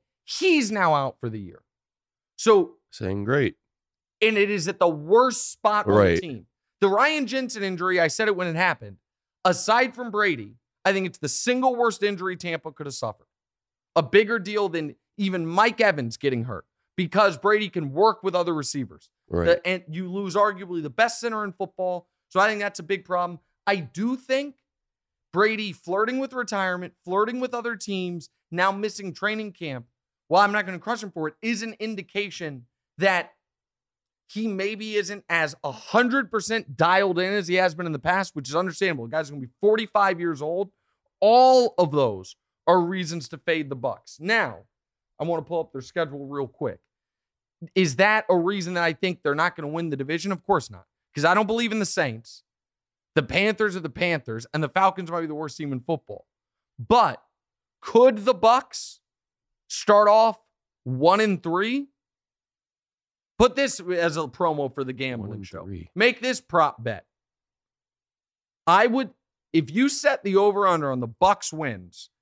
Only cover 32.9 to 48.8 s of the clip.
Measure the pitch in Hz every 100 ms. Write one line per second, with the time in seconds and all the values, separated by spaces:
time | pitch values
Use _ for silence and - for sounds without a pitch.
32.9 | - 190 180 - _ _ _ _ _ _
33.9 | _ _ _ _ 214 220 190 196 214 214
34.9 | 208 180 202 - 170 156 156 147 123 -
35.9 | 220 247 269 220 220 - 226 - 127 165
36.9 | 185 202 175 185 208 170 180 185 160 175
37.9 | 147 165 185 185 151 127 156 185 156 190
38.9 | 147 117 156 147 147 123 _ 208 220 214
39.9 | 208 196 175 175 147 151 175 196 _ _
40.9 | _ _ _ 202 240 254 254 240 - 170
41.9 | 147 127 98 92 - _ _ - 180 170
42.9 | 185 165 170 135 151 - 160 143 135 123
43.9 | 101 - - 170 226 151 90 _ _ _
44.9 | _ _ _ 160 170 139 165 - 135 123
45.9 | 175 156 139 139 143 131 _ 131 - _
46.9 | _ _ _ _ _ _ _ 170 190 175
47.9 | 123 202 214 - 185 170 202 170 180